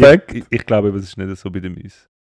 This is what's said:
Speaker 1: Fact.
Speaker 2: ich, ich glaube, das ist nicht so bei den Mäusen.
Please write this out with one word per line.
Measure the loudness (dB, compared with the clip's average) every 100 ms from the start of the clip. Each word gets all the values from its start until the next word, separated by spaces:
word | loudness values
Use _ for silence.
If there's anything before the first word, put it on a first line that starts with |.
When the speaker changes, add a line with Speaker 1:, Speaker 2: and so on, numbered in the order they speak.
Speaker 1:
Fact. | 6 6 2
Speaker 2:
ich, | -14 -8
ich | -8
glaube, | -2 -2 -2
das | -6
ist | -10 -12
nicht | -12 -10
so | -10
bei | -10
den | -12
Mäusen. | -14 -20 _ _ _